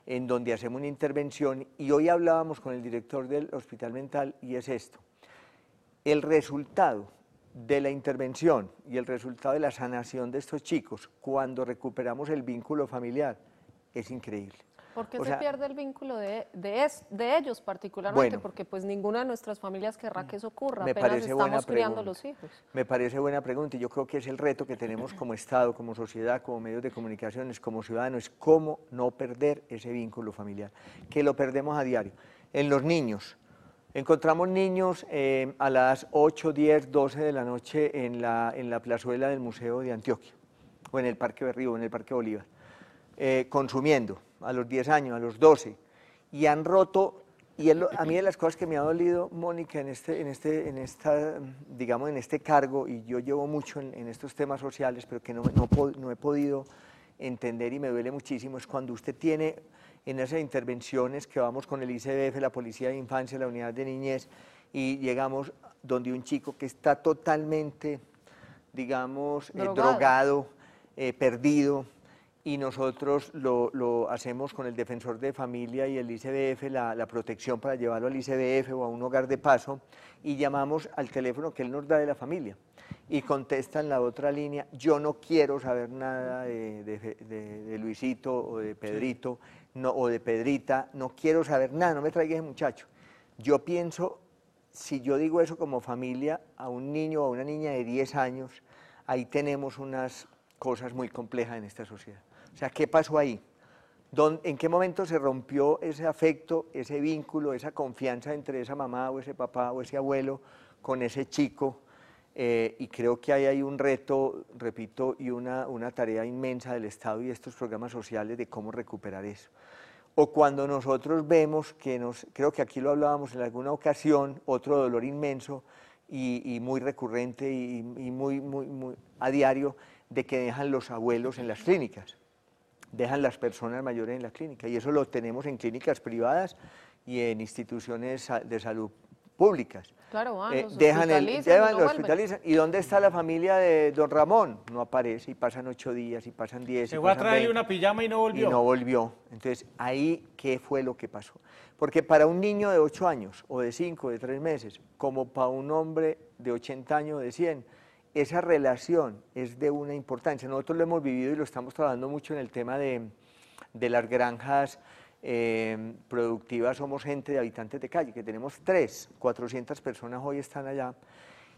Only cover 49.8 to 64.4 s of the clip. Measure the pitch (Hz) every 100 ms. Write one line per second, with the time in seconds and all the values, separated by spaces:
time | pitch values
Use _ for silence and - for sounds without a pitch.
49.8 | 139 127 - 160 147 131 151 156 151 135
50.8 | 131 - 151 147 151 147 135 131 - 123
51.8 | 123 120 147 143 - 147 - 147 135 139
52.8 | 131 117 110 123 127 143 143 151 135 147
53.8 | 135 120 117 113 135 - 143 135 139 -
54.8 | 131 123 - 120 - 117 120 - 120 143
55.8 | 143 135 131 120 147 143 143 139 139 -
56.8 | - - _ - 131 120 120 117 120 139
57.8 | 139 120 120 139 - 131 127 131 - 139
58.8 | 131 113 - 127 160 156 156 156 - -
59.8 | - - - 131 131 160 147 135 120 120
60.8 | - 135 127 143 - 139 120 131 - 139
61.8 | 127 123 135 135 135 135 135 127 117 110
62.8 | 127 135 123 131 127 135 127 120 120 117
63.8 | 135 131 135 131 131 -